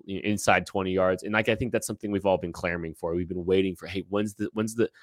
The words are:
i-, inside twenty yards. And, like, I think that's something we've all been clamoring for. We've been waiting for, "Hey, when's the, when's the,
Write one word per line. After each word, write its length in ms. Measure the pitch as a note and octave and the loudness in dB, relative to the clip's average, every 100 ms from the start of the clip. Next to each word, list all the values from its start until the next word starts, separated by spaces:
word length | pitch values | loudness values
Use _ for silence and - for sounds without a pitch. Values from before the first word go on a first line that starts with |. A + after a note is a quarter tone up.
| - | -10
i-, 120 | F#2+ | -6
inside 420 | G#2 G#2 - F#2 | -2 -2 4 4
twenty 280 | F2 G2+ F#2+ | 4 -2 0
yards. 320 | F#2 F#2 F#2 | 2 2 2
And, 80 | - | 0
like, 160 | G#2+ A2 | 0 2
I 80 | A2 | 0
think 160 | B2 | 0
that's 140 | A2 - | -2 -2
something 260 | G#2+ G#2 | -6 -2
we've 120 | G2+ | 0
all 140 | G2 F2+ | 2 2
been 140 | F2 | 0
clamoring 420 | E2 F2+ E2+ E2 | -4 -4 -4 -6
for. 220 | D#2 E2+ E2+ | -6 -4 -2
We've 120 | F2 | -2
been 160 | F2+ | -4
waiting 300 | E2+ F#2+ F#2+ | 2 4 4
for, 140 | F2 D#2+ | -2 -8
"Hey, 160 | F#2+ F2+ | -8 -4
when's 260 | G2+ G#2+ | -2 -2
the, 140 | G2+ G#2 | -4 -6
when's 240 | G#2+ A2 A2+ | -2 -4 0
the, 120 | A#2 - | 0 -2